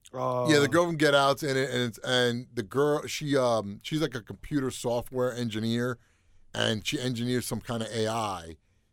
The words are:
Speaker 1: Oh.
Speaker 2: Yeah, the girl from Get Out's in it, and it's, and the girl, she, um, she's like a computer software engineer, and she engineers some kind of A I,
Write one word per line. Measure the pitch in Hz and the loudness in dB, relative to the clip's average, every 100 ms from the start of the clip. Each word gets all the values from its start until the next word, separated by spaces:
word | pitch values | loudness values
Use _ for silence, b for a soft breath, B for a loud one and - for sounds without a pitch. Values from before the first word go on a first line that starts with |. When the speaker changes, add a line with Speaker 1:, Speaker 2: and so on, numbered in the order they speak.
| - | -14
Speaker 1:
Oh. | 127 127 127 123 | -4 -2 0 4
Speaker 2:
Yeah, | 147 | 6
the | 143 | 6
girl | 156 175 | 4 2
from | 160 | 4
Get | 151 | 4
Out's | 143 139 139 | 6 4 2
in | 156 135 | 0 0
it, | 131 | 0
and | 123 | -2
it's, | 123 110 131 | -2 -4 -2
and | 127 123 120 127 | 2 2 0 -6
the | 123 | -8
girl, | 98 131 147 147 123 | -4 0 2 2 -2
she, | - 151 139 | -6 0 2
um, | 123 113 101 101 | 4 2 -2 -8
she's | - 156 | -6 -2
like | 156 123 | -2 -4
a | |
computer | 98 101 - 147 131 | -10 -16 -6 -4 -2
software | - 127 120 113 127 127 120 | -4 -2 -2 -4 -2 -2 -2
engineer, | 120 107 113 117 123 123 _ _ _ - - | -4 -2 0 0 -2 -6 _ _ _ -20 -12
and | 110 113 110 113 | -2 0 0 -2
she | 147 | -2
engineers | 123 120 120 123 - | -2 -2 0 0 -2
some | 117 | -6
kind | - 117 | -4 -4
of | 110 | -4
A | 113 107 | -2 0
I, | 113 107 92 82 80 _ _ _ | 0 -2 -4 -10 -16 _ _ _